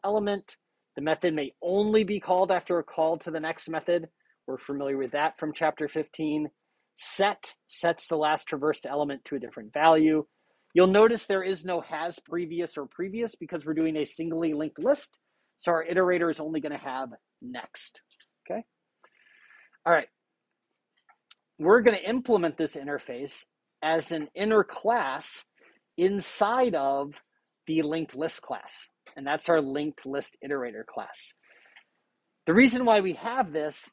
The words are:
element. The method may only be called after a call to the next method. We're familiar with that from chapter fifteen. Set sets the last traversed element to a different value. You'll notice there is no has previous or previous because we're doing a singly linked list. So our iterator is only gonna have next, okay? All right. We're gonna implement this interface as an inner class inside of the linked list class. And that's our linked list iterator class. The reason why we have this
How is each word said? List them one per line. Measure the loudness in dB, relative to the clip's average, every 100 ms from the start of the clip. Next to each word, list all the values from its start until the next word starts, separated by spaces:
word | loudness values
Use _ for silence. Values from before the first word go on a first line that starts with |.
element. | 0 0 0 -2 -6 -20 _ _ _
The | -4
method | -2 0 0
may | 0 -4 -6
only | 0 2 4 4
be | 2 -2
called | 0 2 4
after | 2 0 -2
a |
call | -2 0 0 0
to | -4
the | -6
next | -6 -6 -8
method. | -4 0 0 -2 _ _ _ -10
We're | -10
familiar | -8 -6 -4 -4
with | -2
that | -2 -2 -2
from | -8
chapter | -2 -2 -2 -4
fifteen. | -4 -6 -4 -2 -2 -4 -10 _ _ _ -12
Set | -6 0 0 0 -10 -20 -16
sets | -4 -2 -2 -4
the | 0
last | 0 0
traversed | -2 -2 0 -2
element | -4 -2 -2 -6
to | -8 -8
a |
different | -8 -14 -8
value. | 4 6 8 6 4 0 _ _ _ _
You'll | 6 8
notice | 8 6 4 -2
there | -2
is | -2 -4
no | -4 -4
has | -4 -6 -6 -8
previous | -6 -4 -4 -4 -4 -6
or | -10
previous | -8 -6 -4 -6
because | -6 -10 -6
we're | -4
doing | 0 0 0
a |
singly | -4 -4 -4 -2 -2
linked | -2 -4 -2
list. | 0 0 -4 -20 _ _ _ _
So | 0
our | 0
iterator | 2 2 4 2 0
is | -2
only | -4 -4
gonna | -6 -8
have | -8 -8 -8 -12 _ _
next, | -14 -14 -14 -14 -14 -16 _ _ _ _ -10
okay? | -10 -10 _ _ _ _ _ _ _ _ -20 _ _ 2
All |
right. | 2 2 _ _ _ _ _ _ _ _ _ _ _ -20 -20 _ 0
We're | 6 6
gonna | 6 2
implement | 0 -4 0 2 2 -2
this | -4
interface | -6 -8 -8 -8 -10 -10 -10 -14 _ _ _
as | 0 0 0
an | -6 -6
inner | -2 2 4
class | 4 0 0 0 0 -6 -8 -12 -16 _ _ _ _ 0
inside | 0 0 -4 0 2 2 2
of | 2 0 -2 -4 -10 -20 _ _ _ -2
the | 0
linked | 0 -2 -4 -4
list | -6 -6
class. | -10 -10 -10 -14 -14 _ -20 -10
And | -4
that's | -2 2
our | 2
linked | 2 -4 -6 -8 -8
list | -8 -8 -10
iterator | -6 -6 -6 -10 -12
class. | -12 -10 -12 -14 -16 _ _ _ -20 _ _ _ _ _ _ 4
The |
reason | 6 6 6
why | 4 4
we | 2
have | -4 -4 -2 -2
this | -2 -4 -6 -14